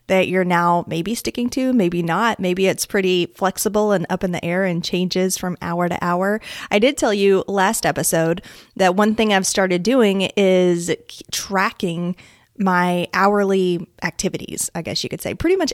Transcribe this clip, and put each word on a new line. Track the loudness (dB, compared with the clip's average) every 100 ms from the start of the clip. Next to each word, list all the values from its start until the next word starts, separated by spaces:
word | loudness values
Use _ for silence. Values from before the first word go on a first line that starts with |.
| 0
that | 0 2
you're | 2
now | 2 2 2 2 0
maybe | -4 -4
sticking | -4 -6 -4 -4
to, | -2 0
maybe | 2 2 0
not. | 0 0 0 0
Maybe | -2 0 0
it's | 0
pretty | -2 0 2 0
flexible | -2 -2 -4 -2 -2 0 2
and | 2 0
up | -4
in | -2
the | -4
air | -2 -2 0
and | -2
changes | -2 -2 -2 0 0 -2
from | -6 -6
hour | -6 -2 -2
to | -2
hour. | -2 0 0 -2 -6 -14 -2
I | 2
did | 2 2
tell | 0
you | 2 4 4 2
last | 0 0 0 -2
episode | -2 0 0 0 -2 -6 -20 -10 0
that | 2
one | 4 2
thing | 2 2
I've | 2 0
started | 0 0 2
doing | 2 4 4 2 0 2
is | 4 4 4 2 -2 -6 -8
k-, | -20 -12
tracking | -10 -4 -2 -2 -2 -6 -4 -6 -8 -12 _ _ -2
my | 2 2 2 0 -2
hourly | 2 2 2 2 2 2 -2 -6 -8
activities, | -8 -4 -4 -4 -10 -8 -8
I | -6
guess | -6 -6
you | -6
could | -6
say. | -8
Pretty | -2 0 0
much | -2